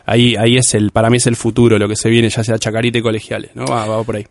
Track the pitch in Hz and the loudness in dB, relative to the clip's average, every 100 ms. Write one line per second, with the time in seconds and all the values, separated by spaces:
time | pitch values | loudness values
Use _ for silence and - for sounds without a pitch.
0 | - 117 123 104 117 123 127 107 104 113 | -2 2 2 2 2 2 2 0 0 2
1 | 113 120 123 117 117 113 120 104 104 107 | 2 2 2 -2 -2 2 4 4 0 -2
2 | 113 117 113 117 107 110 113 110 117 117 | 0 2 2 0 -2 -2 -2 -2 -2 -2
3 | 113 110 - 110 - 123 131 120 107 110 | -2 -4 -6 -10 -10 -10 -6 -4 -2 -4
4 | 113 104 - | -4 -8 -10